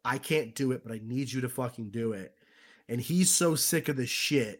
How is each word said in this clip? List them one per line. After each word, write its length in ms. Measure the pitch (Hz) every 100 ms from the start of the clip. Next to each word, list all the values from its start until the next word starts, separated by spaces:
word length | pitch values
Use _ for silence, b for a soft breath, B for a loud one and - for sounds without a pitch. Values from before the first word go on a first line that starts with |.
I 140 | 123 131
can't 360 | - 156 117
do 180 | - 135
it, 100 | 123
but 80 | -
I 80 | 110
need 300 | 110 127 135
you 80 | 127
to 80 | 127
fucking 420 | 123 123 - 110
do 220 | 110 113
it. 220 | 101 92 _ b b b b b
And 120 | 120
he's 300 | 123 175 185
so 240 | - 175
sick 340 | 160 - 165 147
of 80 | 135
this 140 | 123
shit 500 | - - 147 113